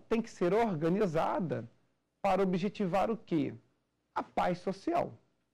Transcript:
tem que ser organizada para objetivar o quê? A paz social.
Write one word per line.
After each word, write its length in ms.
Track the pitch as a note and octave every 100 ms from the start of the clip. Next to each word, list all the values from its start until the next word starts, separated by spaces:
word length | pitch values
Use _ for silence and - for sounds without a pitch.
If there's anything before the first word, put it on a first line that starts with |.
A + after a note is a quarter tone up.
| -
tem 120 | A#3
que 80 | A3+
ser 240 | - F3
organizada 1160 | G#3 A3+ D#3 E3 G3 G3+ D#3 F#3+ D4+ E3 B2 A#2 _ _ _ _ _
para 200 | G3+ F#3+
objetivar 720 | G3 F3+ G3 - F#3+ F#3 G#3+
o 60 | A3+
quê? 360 | - E3 C3 A2+ _ _ _ _ _ -
A 80 |
paz 360 | - - F3+ F3
social. 540 | G3 F#3 - E4+ - A2+ _ _ _